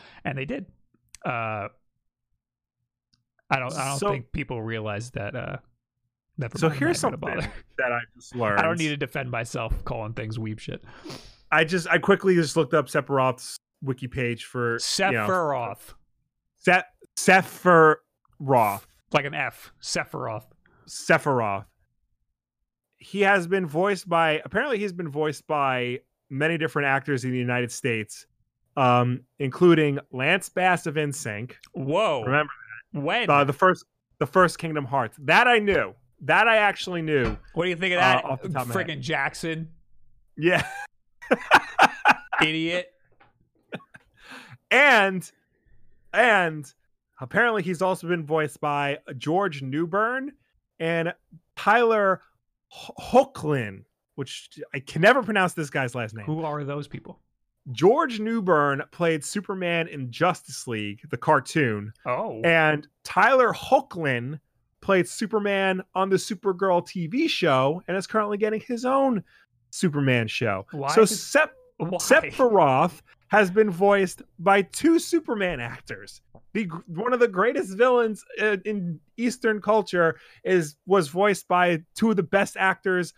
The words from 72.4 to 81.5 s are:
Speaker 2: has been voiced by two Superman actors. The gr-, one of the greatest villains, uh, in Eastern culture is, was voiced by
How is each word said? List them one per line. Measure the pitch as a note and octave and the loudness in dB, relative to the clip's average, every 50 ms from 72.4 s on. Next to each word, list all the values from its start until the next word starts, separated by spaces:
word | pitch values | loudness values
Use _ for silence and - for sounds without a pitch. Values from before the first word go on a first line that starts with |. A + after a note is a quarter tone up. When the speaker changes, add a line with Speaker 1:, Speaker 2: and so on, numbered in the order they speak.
| C4 A#3+ G#3+ F#3+ D#3+ C#3 C3 C3+ D#3+ F3 - - - _ _ _ _ _ | 4 4 6 6 6 6 6 4 2 2 0 -6 -16 _ _ _ _ _
Speaker 2:
has | - G#3+ G#3 F3+ | 4 4 4 4
been | F3+ G#3+ G#3+ G#3 | 4 4 2 2
voiced | E3+ E3 G3+ G3+ G3+ G3 F#3+ F3+ - - - _ _ - | 2 2 4 4 4 4 2 0 -4 -8 -18 _ _ -2
by | E3 G3 G3 G3+ F#3+ | 2 4 4 4 2
two | - - - - D#4+ E4 E4 | 0 -4 0 2 4 4 2
Superman | E4 - F4 E4 D#4 - A#3+ G#3 G3 F3+ E3 B2+ | 2 0 -2 -4 -2 -2 -4 -2 -2 -2 -4 -4
actors. | A#2+ A2+ A#2+ - - - A2+ G2 G2+ - - - _ _ - - - _ - | -8 -10 -10 -14 -14 -14 -14 -14 -14 -18 -20 -20 _ _ -20 -20 -20 _ -6
The | G#3+ A3 | -6 -6
gr-, | E3+ D#3 E3+ - | -6 -8 -12 -14
one | - E3 E3 A3 B3 B3+ | -12 -10 -6 -2 -2 2
of | A#3+ | 2
the | A#3+ A#3+ | 2 2
greatest | F#3 F3+ G#3 A#3+ C#4+ - - F#3+ F#3+ G3 | 2 2 0 2 0 -2 -4 -4 0 2
villains, | A#3 B3+ B3 A#3+ A#3 A3 G#3+ - - - - - G#3 | 2 4 4 4 2 0 -2 -6 -12 -14 -6 -2 0
uh, | G#3+ G#3 F#3+ - | 0 0 -2 -2
in | G#3 G#3+ G3+ F3+ F3 D#3+ - - _ _ | -6 -6 -4 -4 -6 -6 -8 -12 _ _
Eastern | - A#3 B3 - - - A3+ G#3+ G#3 | -4 -2 -2 -2 0 0 -2 -2 0
culture | - G#3 G#3+ A3 G3 - - F3+ E3+ D#3+ - - - - _ _ - | 0 2 2 2 0 0 0 2 2 2 0 -2 -10 -20 _ _ -2
is, | F3+ F#3 F3+ D#3+ D3 - _ _ | 0 2 2 2 -2 -6 _ _
was | F3 F#3+ G3 D#3+ C3+ | 2 2 2 2 2
voiced | D#3+ F3+ G3+ G#3 F#3+ - - | 0 0 2 2 2 0 -2
by | - | 0